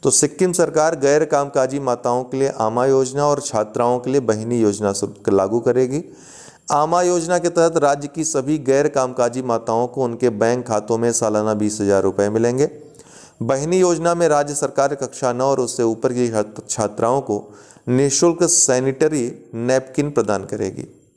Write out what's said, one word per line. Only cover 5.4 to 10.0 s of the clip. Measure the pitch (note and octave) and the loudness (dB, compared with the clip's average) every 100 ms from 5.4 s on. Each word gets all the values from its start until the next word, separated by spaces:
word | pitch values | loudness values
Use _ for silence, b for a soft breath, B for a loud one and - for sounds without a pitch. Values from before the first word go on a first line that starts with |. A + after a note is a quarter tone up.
| G2 A#2 | 2 0
करेगी। | A#2+ A#2+ B2+ C#3 F3+ B B B B B - | 0 0 0 -2 -8 B B B B B -4
आमा | D3 D3+ F3 | -2 2 2
योजना | F3+ F3+ D#3+ F3+ | 2 0 0 0
के | E3+ | 0
तहत | E3+ E3 E3 | 2 2 2
राज्य | C#3+ C#3+ C#3+ | 2 0 -4
की | - | -6
सभी | D3+ D3 B2+ D3+ | -4 -2 0 -2
गैर | C3 C3+ D3 | 2 2 4
कामकाजी | C#3+ B2+ B2+ B2 A#2+ | 0 -2 0 -2 0
माताओं | B2+ A2+ A#2 A2+ B2 | -2 -2 0 -2 -2
को | B2 | -2